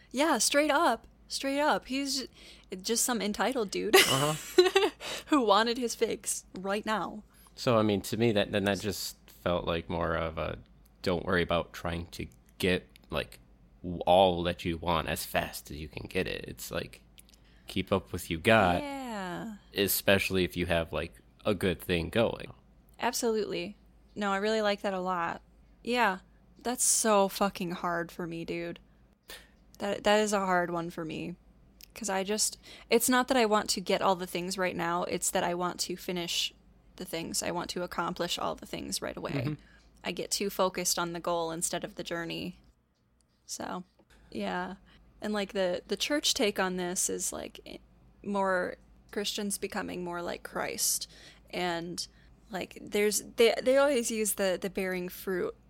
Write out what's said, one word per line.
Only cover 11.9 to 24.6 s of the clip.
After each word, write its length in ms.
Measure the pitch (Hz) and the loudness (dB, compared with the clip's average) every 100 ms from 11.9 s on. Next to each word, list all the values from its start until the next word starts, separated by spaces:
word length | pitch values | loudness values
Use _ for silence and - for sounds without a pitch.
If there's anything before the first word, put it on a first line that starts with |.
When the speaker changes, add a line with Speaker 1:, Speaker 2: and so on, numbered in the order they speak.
| 85 87 | -6 -6
Speaker 2:
to 140 | - 82 - _ - | -10 -12 -14 _ -2
get, 300 | 92 90 - - - | 2 2 -2 -20 -8
like, 280 | 76 - - - - - - | -6 -6 -12 -20 -20 -20 -12
w-, 160 | 90 87 87 | -4 2 6
all 360 | 90 95 85 | 8 8 6
that 220 | 87 85 87 | 0 -2 -4
you 120 | 82 | -2
want 300 | 82 80 - | 0 0 0
as 160 | - - | -4 -2
fast 440 | - 80 - - | -2 -2 -6 -12
as 80 | 73 | -10
you 100 | 78 | -10
can 200 | - - | -10 -6
get 180 | 92 90 | -4 -4
it. 180 | 50 - | -6 -10
It's 240 | - - | -12 -8
like, 300 | - - - - - - - _ - - | -8 -8 -14 -20 -20 -20 -20 _ -20 -6
keep 240 | 95 95 | -6 0
up 200 | 98 - | 0 0
with 200 | 90 - | -8 -4
you 80 | 80 | 0
got, 420 | 110 113 92 87 | 6 6 6 2
Speaker 1:
Yeah. 720 | - - 254 214 185 170 190 202 - - | -2 -8 -8 -8 -8 -8 -10 -12 -6 0
Speaker 2:
especially 680 | 196 - - 98 - 95 87 | 0 2 4 4 4 2 0
if 100 | 87 | 0
you 80 | 90 | 0
have, 240 | 82 82 | 0 0
like, 200 | 78 85 - - - 107 | -4 -6 -10 -20 -4 -2
a 80 | |
good 260 | 95 98 82 | 0 0 0
thing 280 | - 85 82 | 0 0 2
going. 440 | 110 113 - - - _ - _ - | 2 0 -2 -10 -16 _ -20 _ -4
Speaker 1:
Absolutely. 760 | 240 - 240 220 - 175 180 - - _ - - | -2 0 0 0 -2 -4 -6 -12 -20 _ -16 -6
No, 160 | 202 | -2
I 60 | 196 | 0
really 240 | 214 220 | 2 2